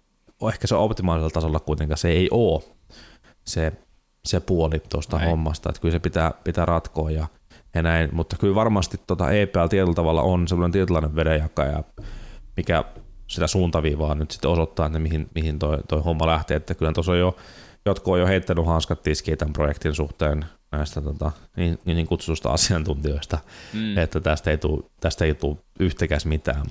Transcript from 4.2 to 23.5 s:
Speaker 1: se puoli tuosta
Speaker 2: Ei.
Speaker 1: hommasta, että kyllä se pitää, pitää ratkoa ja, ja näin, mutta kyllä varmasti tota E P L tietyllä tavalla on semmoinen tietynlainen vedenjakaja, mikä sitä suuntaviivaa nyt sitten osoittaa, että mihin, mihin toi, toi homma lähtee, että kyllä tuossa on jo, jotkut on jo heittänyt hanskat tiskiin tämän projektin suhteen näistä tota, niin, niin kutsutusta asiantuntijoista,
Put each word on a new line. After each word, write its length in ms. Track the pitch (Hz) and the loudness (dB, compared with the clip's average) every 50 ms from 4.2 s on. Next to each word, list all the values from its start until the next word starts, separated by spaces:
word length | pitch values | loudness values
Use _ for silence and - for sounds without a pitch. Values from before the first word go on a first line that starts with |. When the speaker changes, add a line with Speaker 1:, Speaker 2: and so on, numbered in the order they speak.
| _ | _
Speaker 1:
se 140 | - - 90 | -2 -2 -2
puoli 420 | - - 95 82 80 78 80 78 - - | 0 0 2 2 2 2 0 -2 -4 -4
tuosta 320 | - 73 73 - - 78 | -6 -6 -4 -2 -2 0
Speaker 2:
Ei. 80 | 78 85 | 0 0
Speaker 1:
hommasta, 400 | 82 80 80 78 76 - - 80 | 0 0 0 -2 -4 -4 -6 -6
että 120 | 78 - | -6 -2
kyllä 100 | - 82 | -2 0
se 80 | 82 82 | 0 0
pitää, 320 | - 85 - 85 80 78 - - - | -2 -2 -2 0 0 0 -2 -4 -6
pitää 220 | 90 82 90 82 | -4 -2 0 0
ratkoa 460 | 85 85 82 - - - 80 78 78 | 2 2 0 -2 -4 -4 -4 -2 -2
ja, 160 | 78 78 80 80 - _ _ _ - - - - - | -2 -2 -4 -4 -8 _ _ _ -20 -20 -20 -6 -2
ja 60 | 85 | 0
näin, 280 | 82 82 82 82 82 73 | 2 2 2 2 2 0
mutta 260 | 85 82 80 - - - | 0 -2 -2 -2 -2 0
kyllä 180 | - 101 95 | 0 2 2
varmasti 420 | 110 110 113 107 98 92 - - - - - | 4 2 4 2 2 0 0 -4 -10 -4 -4
tota 240 | 92 82 92 67 | -2 0 2 2
E 140 | 95 104 101 | 2 2 2
P 100 | 95 - | 2 2
L 120 | 90 85 82 | 2 2 4
tietyllä 260 | 107 95 95 87 85 | 4 4 4 4 2
tavalla 280 | 87 85 80 80 80 | 2 2 2 2 4
on 260 | 65 90 92 87 87 82 | 4 4 4 2 2 2
semmoinen 240 | 90 87 87 85 | 2 2 2 2
tietynlainen 440 | 87 98 92 87 87 80 78 76 76 | 2 2 2 2 2 2 2 0 0
vedenjakaja, 680 | 82 80 78 80 76 78 76 - 76 71 71 73 76 78 - - - - - - - - - - - - - - - | 0 2 2 2 2 0 0 -2 -2 -2 0 -2 -4 -6 -8 -12 -14 -14 -14 -12 -14 -14 -16 -16 -18 -18 -10 -8 -6
mikä 260 | 85 - 87 78 - - - - - - - - - - | -2 0 0 0 0 -2 -8 -16 -20 -20 -20 -20 -14 -10
sitä 200 | - 87 82 76 | -4 -2 0 2
suuntaviivaa 680 | - 95 90 85 80 82 78 78 73 76 78 76 76 | 2 2 2 2 2 2 2 2 0 0 0 0 0
nyt 160 | 73 78 - | 0 -2 -4
sitten 200 | - - - 73 | -6 -2 0 2
osoittaa, 340 | 87 82 80 - - - 82 | 2 2 2 0 0 -2 -2
että 140 | 76 80 78 | 0 0 -2
mihin, 300 | 80 80 82 76 76 - - | -2 0 -2 -2 -4 -4 -4
mihin 240 | - 78 80 73 78 | -2 -2 -2 -2 0
toi, 180 | - 76 76 71 - - | 0 0 0 -2 -2 -2
toi 140 | 78 78 | -2 0
homma 260 | 73 85 82 78 80 82 | 0 0 0 2 2 2
lähtee, 300 | 80 78 76 - 76 76 | 2 0 0 0 -2 -2
että 180 | - - 82 | -2 -4 -4
kyllä 160 | - 80 78 | -2 -2 0
tuossa 200 | 80 - 80 90 | 0 0 0 2
on 80 | 87 87 | 2 4
jo, 160 | 90 92 90 - - - - - - - - _ _ | 4 2 0 -2 -8 -20 -20 -20 -20 -20 -20 _ _
jotkut 280 | 104 95 - - 104 92 | -2 -2 0 0 2 2
on 60 | 90 | 4
jo 80 | 90 92 | 4 4
heittänyt 380 | 95 92 - - 90 85 82 | 4 2 2 0 0 0 2
hanskat 380 | 85 82 82 - - - - - | 2 2 0 0 -2 -4 -4 -2
tiskiin 340 | 78 76 - - - 78 - | -2 -2 -2 -2 -4 -2 -2
tämän 160 | 78 76 73 | -2 -4 -2
projektin 420 | 78 76 73 71 - - 76 73 | 0 0 0 0 -2 -2 -2 -2
suhteen 500 | 78 76 71 - - 80 73 73 76 76 80 - _ _ _ | -2 -4 -4 -4 -2 -2 0 0 -2 -4 -8 -12 _ _ _
näistä 300 | - 73 76 73 - 76 | -4 -4 -4 -4 -4 -6
tota, 300 | 73 73 71 67 73 78 - - - - _ 90 | -6 -6 -6 -4 -4 -4 -4 -6 -12 -14 _ -2
niin, 220 | 87 85 85 - - | 0 0 0 0 -2
niin 220 | 90 82 85 82 - | 0 0 0 2 0
kutsutusta 460 | 85 82 - - 80 - - - 69 | 0 -2 0 -2 -4 -2 0 0 0
asiantuntijoista, 840 | 80 - - 95 82 78 - 73 69 73 73 71 71 - - - 73 - - | 2 2 2 0 0 0 -2 -4 -2 -2 -4 -4 -4 -4 -4 -6 -6 -6 -10